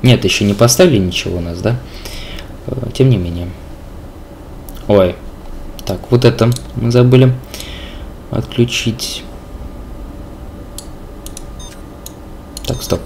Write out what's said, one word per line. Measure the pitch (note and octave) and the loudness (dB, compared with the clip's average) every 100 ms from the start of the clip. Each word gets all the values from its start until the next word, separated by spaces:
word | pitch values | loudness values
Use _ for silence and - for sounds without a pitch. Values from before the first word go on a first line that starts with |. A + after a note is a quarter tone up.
Нет, | B2+ B2 | 8 6
еще | F#2 - | 4 2
не | G#2 | 2
поставили | G2+ A#2+ - F#3 A#2+ | 6 6 8 6 6
ничего | F2+ - F2+ F2+ | 2 0 -2 -4
у | |
нас, | E2+ E2+ | -4 -2
да? | G2 B2 - - - - - - - - - | 0 -2 -4 -14 -12 -12 -10 -12 -12 -12 -8
Э, | - - | -6 -6
тем | - C3 | 4 4
не | A2 | 6
менее. | E2+ E2+ F2 F2+ - - - - - - - - - - - - - | 2 -4 -8 -10 -14 -16 -14 -14 -16 -16 -16 -16 -16 -14 -14 -12 4
Ой. | G2+ F#2 F2 - - - - - - | 6 6 2 -12 -12 -12 -10 -10 -10
Так, | - - - | -6 -6 2
вот | A#2+ | 6
это | A#2+ A#2+ A#2 B2 - - | 6 6 2 2 -4 -2
мы | A#2 | 2
забыли | A#2+ B2 B2+ C3 B2+ - - - - - - - - - | 6 8 8 8 4 -6 -12 -12 -12 -12 -12 -14 -14 -6
отключить. | - - - A#2+ - A#2 A2 - - - - - - - - - - - - - - - - - - - - - - - - - - - - - - - - - - - - - | -4 -2 2 2 2 -2 -4 -6 -8 -12 -16 -14 -12 -12 -12 -14 -12 -12 -12 -14 -12 -14 -14 -14 -14 -14 -14 -14 -12 -12 -12 -12 -12 -14 -14 -16 -14 -16 -16 -16 -16 -16 -10 -6
Так, | - | -6
стоп. | - F2+ | -2 -4